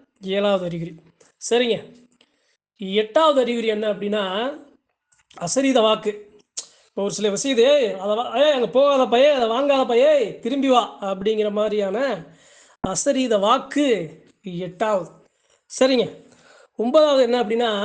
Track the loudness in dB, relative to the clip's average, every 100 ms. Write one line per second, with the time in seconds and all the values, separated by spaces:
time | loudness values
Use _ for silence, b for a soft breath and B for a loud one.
0 | _ _ -6 -2 0 0 -2 -8 -8 -12
1 | _ _ b b -2 0 0 -2 -6 -20
2 | _ _ _ _ _ _ _ -14 -6 -2
3 | 0 2 4 4 0 -2 -2 -2 -2 -4
4 | -4 -4 -4 -4 -6 -8 -16 _ _ _
5 | _ _ _ -10 -6 -2 2 4 2 0
6 | -4 -10 -12 -20 _ -18 B B B -8
7 | -6 -4 -4 -2 -2 2 4 4 2 -2
8 | -4 -4 -2 0 2 2 0 2 4 4
9 | 2 4 4 4 0 0 2 2 2 2
10 | 4 4 0 -4 -6 -2 2 2 2 -4
11 | -8 -4 -2 -2 -2 -2 -2 -2 -2 -2
12 | -4 -6 -10 b b b b b -6 -4
13 | -2 0 0 0 2 0 0 -2 0 0
14 | -4 -14 _ _ -12 -10 -10 -6 -2 -2
15 | -4 -14 _ _ _ _ _ 0 2 2
16 | -2 -6 -20 b b b b -6 0 4
17 | 4 4 2 0 -2 -2 -2 -2